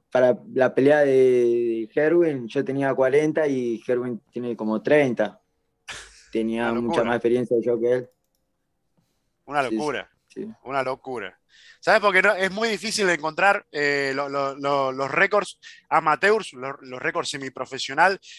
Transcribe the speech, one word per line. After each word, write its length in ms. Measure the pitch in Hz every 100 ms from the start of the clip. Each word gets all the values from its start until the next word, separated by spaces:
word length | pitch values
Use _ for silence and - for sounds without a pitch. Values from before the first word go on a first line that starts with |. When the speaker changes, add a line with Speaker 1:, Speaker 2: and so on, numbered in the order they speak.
| _
Speaker 1:
para 280 | 127 127 110 -
la 220 | 131 123
pelea 260 | - 139 151
de, 880 | 143 131 131 123 120 120 117 113 110
de 20 |
Herwin, 540 | 151 151 175 170 135 117
yo 160 | 143
tenía 280 | 135 139 139
cuarenta 520 | 123 131 139 156 156 156
y 340 | 131 120 110 -
Herwin 340 | 123 123 110 _
tiene 260 | 120 123 110
como 260 | 107 110
treinta. 580 | - 147 135 110 104 - _ _ _ _ - - - - _
Tenía 400 | 113 113 113 117
Speaker 2:
Una 80 | 117
Speaker 1:
mucha 60 | 117
Speaker 2:
locura. 180 | 120
Speaker 1:
más 120 | 117 117
experiencia 400 | 120 123 120 117
yo 200 | 113 117
que 120 | 120
él. 180 | 127 123 _ _ _ _ _ _ _ _ _ _ _ _ _
Speaker 2:
Una 180 | - 147 131
Speaker 1:
Sí, 80 | 110
Speaker 2:
locura. 340 | 147 117 92 _ _
Speaker 1:
sí. 200 | - 220 -
Speaker 2:
Una 180 | 123 135
locura. 560 | 131 131 - 120 95 - _ _ - -
¿Sabes? 200 | - 208
Porque 220 | 202 185
no, 100 | 196
es 160 | 185 190
muy 180 | 196 226
difícil 380 | 196 214 208 190
de 80 |
encontrar, 520 | 165 156 156 190 202 -
eh, 420 | 151 147 143 139 135
lo, 120 | 143
lo, 280 | 139 139 139
lo, 340 | 139 143 135
los 200 | 131 135
récords 500 | 139 190 208 185 - - - -
amateurs, 640 | 151 160 151 196 220 185
lo, 180 | 135 131 143
los 200 | 135 127
récords 280 | 151 165 131
semiprofesional. 880 | 143 135 131 127 131 - 139 180 190 -